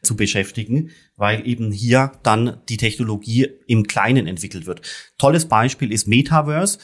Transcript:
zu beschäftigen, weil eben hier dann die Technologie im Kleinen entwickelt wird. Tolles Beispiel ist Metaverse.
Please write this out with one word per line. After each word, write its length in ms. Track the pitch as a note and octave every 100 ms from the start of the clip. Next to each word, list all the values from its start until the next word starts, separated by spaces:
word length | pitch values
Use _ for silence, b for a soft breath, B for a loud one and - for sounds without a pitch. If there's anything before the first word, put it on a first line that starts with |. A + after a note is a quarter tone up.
zu 140 | - A2
beschäftigen, 720 | G#2 G#2 F#2+ - A2 C3+ D#3+ B B
weil 320 | _ G#2 G#2+ B2
eben 240 | A#2 A2
hier 400 | G2+ A#2 B2+ C3+ -
dann 320 | A#2+ A2 A#2+ - -
die 80 | A2+
Technologie 680 | A#2 - A2+ G#2 G#2+ A#2 C3 - -
im 180 | A2+ G#2
Kleinen 400 | - G#2+ C3 E2+
entwickelt 400 | F2+ G2+ F#2 E2
wird. 160 | E2+ B B B -
Tolles 300 | C#3 D#3+ E3
Beispiel 460 | A2 A#2 - A#2+
ist 160 | G#2+ -
Metaverse. 680 | A#2 - D#3+ D3 D3+ F#3+ -